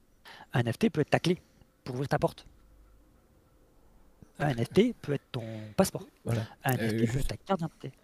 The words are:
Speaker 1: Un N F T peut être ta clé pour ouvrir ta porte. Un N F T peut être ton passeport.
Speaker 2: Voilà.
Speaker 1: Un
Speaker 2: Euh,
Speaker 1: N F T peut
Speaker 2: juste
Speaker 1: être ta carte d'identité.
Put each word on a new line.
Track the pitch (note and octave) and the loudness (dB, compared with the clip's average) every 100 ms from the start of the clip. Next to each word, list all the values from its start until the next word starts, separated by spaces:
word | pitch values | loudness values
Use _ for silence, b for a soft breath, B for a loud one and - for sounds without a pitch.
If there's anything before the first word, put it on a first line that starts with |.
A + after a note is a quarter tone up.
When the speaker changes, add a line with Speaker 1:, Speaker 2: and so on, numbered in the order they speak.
| _ _ B B B | _ _ B B B
Speaker 1:
Un | B2+ | -2
N | A#2 | 0
F | - | 0
T | A3 | 0
peut | D#3 | 2
être | C#3+ | 2
ta | B2+ | 2
clé | D#3+ F3+ - _ _ _ | 2 0 -4 _ _ _
pour | - B2+ | -8 -6
ouvrir | C#3 | -2
ta | D3 | 0
porte. | E3 - - - - - - - - _ _ _ _ _ _ _ - - - _ - - | 0 -4 -20 -20 -20 -20 -20 -20 -20 _ _ _ _ _ _ _ -20 -20 -20 _ -18 -2
Un | D3+ | 0
N | A#2 | 0
F | A#2 | 0
T | - A#3+ | 0 0
peut | - - | -2 -4
être | C#3 _ | -6 _
ton | B2+ A2+ A2 G#2+ G#2+ | -6 -6 -8 -2 0
passeport. | F#3+ - - - | 0 -2 -12 -8
Speaker 2:
Voilà. | - A#2 A2 - | -2 -2 -2 -4
Speaker 1:
Un | C#3 B2 | 0 0
Speaker 2:
Euh, | |
Speaker 1:
N | A2+ | 0
F | |
T | A2 | 2
peut | A2+ | 2
Speaker 2:
juste | A#2+ | 2
Speaker 1:
être | - | 0
ta | - | -2
carte | - F#3+ | -2 -2
d'identité. | E3 - C#3 - | -2 -8 -14 -14